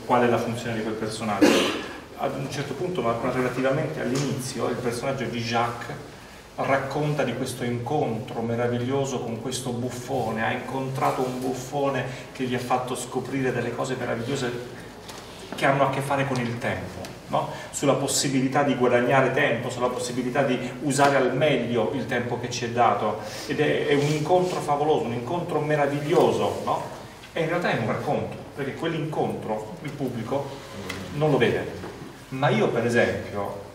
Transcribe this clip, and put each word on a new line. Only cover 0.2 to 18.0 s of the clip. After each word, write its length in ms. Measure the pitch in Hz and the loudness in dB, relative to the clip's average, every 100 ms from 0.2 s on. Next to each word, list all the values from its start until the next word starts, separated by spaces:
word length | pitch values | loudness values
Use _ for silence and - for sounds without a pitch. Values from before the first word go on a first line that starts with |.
è 40 | 120 | 4
la 100 | 113 | 4
funzione 360 | 117 113 123 110 | 0 -4 -4 -4
di 60 | |
quel 120 | 110 | -4
personaggio. 520 | 107 110 - 110 98 98 - - - - - - - | -4 -4 -4 -2 4 6 6 2 -2 -6 -12 -14 -6
Ad 180 | - - | -4 -2
un 140 | 143 | -4
certo 220 | - - | -6 -6
punto, 300 | - 180 180 | -4 -4 -2
ma, 120 | 117 113 | 0 0
ma 80 | 127 | 0
relativamente 680 | 127 127 - 131 147 - - | 0 0 2 2 2 0 -2
all'inizio, 680 | 123 135 - 110 - - - | -2 0 0 -2 -4 -4 -2
il 80 | - | 0
personaggio 480 | 123 113 139 131 | -2 -2 -2 -2
di 160 | 113 120 | -4 -4
Jacques 540 | 117 117 117 - - 147 - - - - - - | 0 0 0 -2 -8 -10 -12 -16 -18 -18 -12 -4
racconta 680 | 131 139 135 151 147 143 | 2 2 2 0 0 2
di 120 | 123 120 | 0 0
questo 280 | 127 - | -4 -4
incontro 760 | 120 120 - 151 123 110 - 117 | -2 -2 0 0 0 -2 -6 -4
meraviglioso 800 | 113 117 120 120 123 139 135 120 | -2 0 0 0 0 0 0 -2
con 220 | - 113 | -4 -4
questo 280 | 135 - 131 | -4 -4 -4
buffone, 720 | 117 127 - - 135 117 110 | -4 -4 -6 -4 -2 -2 0
ha 100 | 113 | -2
incontrato 680 | 120 - 131 131 135 147 - | -2 -4 -4 -4 0 0 2
un 180 | 127 127 | 0 -2
buffone 640 | 131 131 - 143 139 131 120 - - | -4 -4 -4 0 0 0 -4 -6 -12
che 120 | - | -6
gli 100 | 123 | -2
ha 40 | 123 | -2
fatto 360 | - 123 - 123 | 0 0 0 -4
scoprire 560 | - 131 - 135 131 | -4 -4 -2 0 0
delle 220 | 120 117 | 0 -2
cose 200 | 120 131 127 | -2 -4 -2
meravigliose 520 | 117 117 117 135 123 120 - - - - - - - - - | -2 -2 -2 -2 -2 -4 -8 -12 -14 -14 -14 -14 -14 -16 -10
che 120 | - 147 | 0 2
hanno 200 | 139 135 | 4 4
a 40 | |
che 100 | 139 | 2
fare 260 | 135 139 131 | 0 0 2
con 140 | 123 | 0
il 180 | 117 117 | -2 -2
tempo, 420 | 107 92 90 - - - - | -2 -4 -6 -10 -10 -12 -4
no? 220 | 143 156 - - | -2 -2 -6 -10
Sulla 240 | - 143 | 0 4
possibilità 680 | 123 | 4